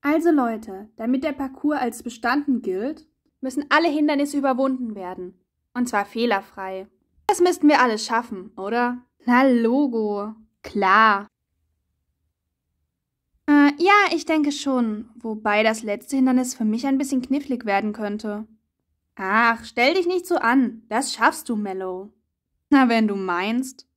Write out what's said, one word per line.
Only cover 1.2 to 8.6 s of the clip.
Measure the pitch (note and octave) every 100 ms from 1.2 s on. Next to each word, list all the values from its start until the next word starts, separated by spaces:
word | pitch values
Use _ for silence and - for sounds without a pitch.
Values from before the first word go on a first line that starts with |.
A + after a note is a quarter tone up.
der | D4
Parcours | C4+ C4+ C4+ D4 D4
als | A#3+ A#3
bestanden | - - A#3 C#4 C#4+ B3
gilt, | - F#3 A#3+ D#4 _ _ _ _
müssen | C4 C4 C#4+
alle | D4 E4+
Hindernisse | D4 D4+ C#4+ C#4+ D4
überwunden | C#4 B3+ C4+ B3+ A#3+
werden. | G3+ F3+ F3+ F3+ - _ _ _
Und | B3 A#3+
zwar | G#3
fehlerfrei. | G3+ A3+ A#3+ G3+ G3+ - F#3+ F#3+ F#3+ _ _ _ -
Das | F4+
müssten | F4+ F4 D4
wir | D4
alles | B3 A3
schaffen, | - A3+ A#3+ G3 F#3+
oder? | -